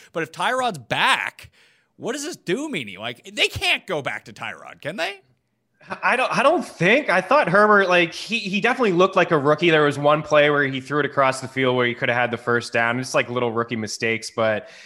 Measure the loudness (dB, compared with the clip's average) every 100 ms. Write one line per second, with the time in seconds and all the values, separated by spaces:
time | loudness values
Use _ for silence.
0 | -12 -8 -8 -4 -4 -2 -4 -6 -6 0
1 | 0 0 -4 -12 -20 _ _ _ _ _
2 | -10 -8 -10 -10 -6 -6 -4 -8 -10 -10
3 | -12 -12 -10 -4 -2 -2 -4 -4 -4 -6
4 | -6 -8 -12 -12 -12 -12 -18 -14 -10 -6
5 | -8 -8 _ _ _ _ _ _ -14 -4
6 | 0 0 0 2 2 2 -2 -2 2 2
7 | 2 0 2 2 4 4 6 4 4 2
8 | 2 -4 -8 -6 -4 -2 0 2 2 4
9 | 4 4 2 2 4 4 4 4 4 2
10 | 2 2 4 4 4 4 0 -4 -4 -2
11 | -2 2 2 0 -6 -2 0 2 0 -2
12 | -2 0 -2 -2 -2 -2 -2 0 0 -2
13 | -2 -2 -2 -4 -4 -4 -4 -6 -8 -6
14 | -4 -4 -6 -2 -2 -2 -6 -18